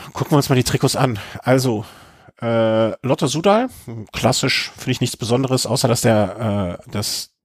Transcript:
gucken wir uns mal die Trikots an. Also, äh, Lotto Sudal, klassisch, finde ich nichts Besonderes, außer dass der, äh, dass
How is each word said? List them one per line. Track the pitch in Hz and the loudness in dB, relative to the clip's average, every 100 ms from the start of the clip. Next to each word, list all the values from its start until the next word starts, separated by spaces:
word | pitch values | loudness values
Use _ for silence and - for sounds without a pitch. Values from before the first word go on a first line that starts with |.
| - | -14
gucken | - - | -6 2
wir | 147 | 2
uns | - | 4
mal | 127 | 2
die | |
Trikots | - 127 135 - | 2 0 0 2
an. | 131 107 - - | -2 -2 -10 -6
Also, | - 131 127 104 104 - - - - - | 2 2 2 -2 -6 -18 -20 -20 -20 -8
äh, | 117 117 110 110 110 - 117 | -2 2 2 2 2 0 -2
Lotto | 151 139 | 0 0
Sudal, | 147 196 214 254 - - 113 104 | 0 2 2 0 -8 -14 -14 -10
klassisch, | - 113 - 131 - - - | -2 0 0 0 -2 -4 -8
finde | - | -4
ich | 123 | -2
nichts | 123 - | -2 -4
Besonderes, | 110 123 131 127 - | 0 0 2 0 0
außer | 117 120 | 0 2
dass | 117 | 2
der, | 120 107 98 98 113 101 90 87 - | 4 2 2 -2 -2 -2 -4 -6 -10
äh, | |
dass | 104 - - - _ | -6 -6 -6 -10 _